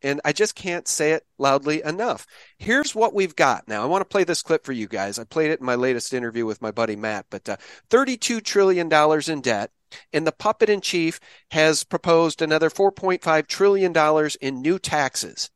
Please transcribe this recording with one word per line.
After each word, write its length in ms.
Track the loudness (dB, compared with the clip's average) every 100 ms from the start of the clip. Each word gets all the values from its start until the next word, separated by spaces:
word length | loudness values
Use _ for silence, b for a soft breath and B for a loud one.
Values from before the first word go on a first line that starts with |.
And 200 | -4 -4
I 80 | -2
just 240 | 0 0 -2
can't 320 | -6 -6 -4
say 240 | -2 0
it 140 | 0 _ _
loudly 460 | 2 2 0 -4
enough. 420 | -4 -4 -4 -4 -8 B B B
Here's 380 | -2 0 0 0
what 180 | 0
we've 220 | 0 -2 2
got. 320 | 2 2 -4
Now, 160 | -6
I 20 | -2
want 160 | -2
to 40 | -2
play 180 | -2
this 180 | 0 -2
clip 220 | -2 -4
for 80 | -2
you 160 | -8 -6
guys. 320 | -4 -4 -6
I 60 | -8
played 260 | -2 0
it 80 | -2
in 60 | -2
my 100 | 0
latest 380 | 0 0 -2
interview 320 | -6 -4 -4 -4
with 160 | -4
my 100 | -8
buddy 240 | -4 -4 -2
Matt, 300 | -4 -6 -8
but, 200 | -14 -10
uh, 80 | -10 B B _
thirty-two 500 | 2 2 -2 -4 -4
trillion 480 | -2 2 4 2 2
dollars 400 | 4 4 2 0
in 140 | -4
debt. 300 | -2 -2 -4 _ _ B B
And 120 | -2 -2
the 60 |
puppet 380 | -2 -2 2 2
in 100 | 2
chief 400 | 0 -2 -2 -4 b b b
has 320 | 2 4 4
proposed 580 | -2 -4 2 4 4 0
another 280 | 0 2 0
four 220 | 2 0
point 300 | 0 -2 -2
five 240 | 2 0 0
trillion 440 | 2 2 4 2
dollars 440 | 2 4 4 0 -2
in 240 | -6 -4
new 180 | -2 -2
taxes. 720 | -2 -2 -2 -4 -10 -10 -12